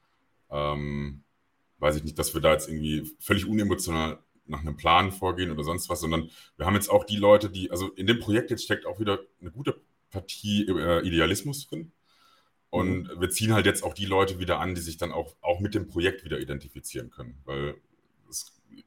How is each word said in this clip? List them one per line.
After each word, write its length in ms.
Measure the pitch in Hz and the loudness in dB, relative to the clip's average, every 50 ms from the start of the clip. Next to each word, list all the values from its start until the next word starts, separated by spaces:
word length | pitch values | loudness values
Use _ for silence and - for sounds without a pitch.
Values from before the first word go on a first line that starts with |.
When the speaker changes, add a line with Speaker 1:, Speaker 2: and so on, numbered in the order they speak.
| _ _ _ _ _ _ _ _ _ _ | _ _ _ _ _ _ _ _ _ _
Speaker 1:
ähm, 720 | 71 73 73 73 73 73 71 73 71 71 71 71 69 71 - _ _ _ _ _ _ _ _ _ _ _ | -4 -4 -2 -2 -2 -4 -4 -4 -4 -4 -6 -6 -8 -12 -16 _ _ _ _ _ _ _ _ _ _ _
weiß 180 | 71 76 76 | 0 0 2
ich 80 | 76 78 | 0 -4
nicht, 140 | 78 78 - | -4 -4 -4
dass 160 | 78 - - | -4 -2 -2
wir 60 | 80 | 2
da 120 | 76 78 | 4 4
jetzt 160 | 76 76 - 80 | 4 4 0 -4
irgendwie 420 | 80 76 78 76 76 76 73 - - - | -6 -4 -2 -2 -2 -2 -4 -6 -12 -10
völlig 260 | - - 101 95 - | -2 0 0 2 2
unemotional 760 | 113 107 107 101 104 117 101 - 87 80 80 80 78 - - _ _ _ _ _ | 0 0 2 2 2 0 0 -2 -2 -2 -2 -2 -4 -6 -10 _ _ _ _ _
nach 140 | 73 76 73 | -10 -8 -6
einem 160 | 78 78 69 | -6 -6 -6
Plan 360 | - - 85 85 90 98 95 | -2 4 4 6 6 4 2
vorgehen 380 | 92 - 92 92 87 90 92 82 | -2 -2 -2 -2 -2 -2 -2 -2
oder 140 | 76 76 73 | -2 -4 -2
sonst 240 | 78 87 87 - - | -2 -4 -4 -4 -4
was, 100 | 85 - | -4 -4
sondern 300 | 82 80 82 82 82 - - - - _ _ | -2 -2 -2 -2 -2 -6 -12 -20 -20 _ _
wir 100 | - 85 | -2 2
haben 80 | 95 101 | 2 2
jetzt 160 | 101 - - | 2 4 4
auch 140 | 104 101 - | 4 4 4
die 120 | - 107 | 2 0
Leute, 340 | 101 101 104 104 104 107 95 | 4 8 8 8 8 8 2
die, 200 | 92 95 90 - | -4 -4 -4 -4
also 200 | 87 90 95 - - | -2 -2 -4 -4 -4
in 120 | 92 92 | 0 2
dem 140 | 107 117 117 | 2 2 2
Projekt 300 | 98 104 104 113 - - | 2 2 2 2 2 0
jetzt 140 | 113 - - | -4 -4 -2
steckt 220 | - 104 - - | -2 -2 -2 -2
auch 140 | 85 - 107 | -6 -6 -2
wieder 200 | 107 101 101 - - - _ _ | 0 0 0 -2 -4 -12 _ _
eine 100 | 92 85 | -18 -14
gute 280 | - 127 143 143 - - _ _ _ _ _ _ | -12 -6 -6 -6 -6 -6 _ _ _ _ _ _
Partie, 560 | - 92 - - - - - 104 104 104 104 95 | -10 -10 -10 -10 -12 -6 -2 2 2 2 2 2
äh, 380 | 90 78 80 87 85 82 82 | 0 2 2 2 2 2 2
Idealismus 640 | 95 82 82 80 85 101 - - 143 135 - - - | 2 2 4 4 2 2 -2 -4 -6 -8 -8 -10 -10
drin. 240 | 147 160 165 - _ _ _ _ _ _ _ _ _ _ _ _ _ _ _ _ | -12 -12 -12 -14 _ _ _ _ _ _ _ _ _ _ _ _ _ _ _ _
Und 380 | - 87 90 92 92 90 87 - | -2 0 0 0 0 -2 -4 -8
Speaker 2:
Mhm. 100 | 82 85 | -4 -2
Speaker 1:
wir 120 | 90 87 | -2 -2
ziehen 240 | - - 110 110 113 | 0 0 2 4 4
halt 120 | 101 90 | 6 4
jetzt 160 | 101 98 - | 4 2 2
auch 120 | - 85 - | -4 -6 -6
die 100 | 98 98 | -6 -4
Leute 340 | 95 95 98 95 95 92 87 | 2 4 4 4 2 0 -2
wieder 220 | 90 90 85 73 | -2 -2 0 0
an, 140 | 82 92 90 | 0 -4 -4
die 80 | 85 | -4
sich 160 | 80 82 78 - | -6 -8 -6 -6
dann 140 | 87 82 | -6 -4
auch, 240 | - 85 85 - - _ | -4 -6 -8 -8 -12 _
auch 200 | - - 87 90 | -2 -2 0 0
mit 140 | 101 101 - | -2 -2 -2
dem 120 | 104 - - | -4 -4 -4
Projekt 360 | - 85 87 98 - - - | -2 0 0 0 0 -2 -6
wieder 140 | 76 76 71 | -6 -6 -6
identifizieren 720 | 67 65 71 67 - - - 69 - - - 65 62 60 | -4 -6 -8 -8 -10 -14 -18 -16 -14 -10 -10 -10 -10 -12
können, 300 | - - 62 60 65 69 - | -14 -16 -16 -16 -16 -16 -12
weil 320 | - 69 69 71 71 - - _ _ _ _ _ _ _ _ _ _ | -8 -6 -4 -4 -6 -8 -10 _ _ _ _ _ _ _ _ _ _
es 320 | - - - - _ _ _ _ - - - | -10 -10 -10 -12 _ _ _ _ -20 -20 -10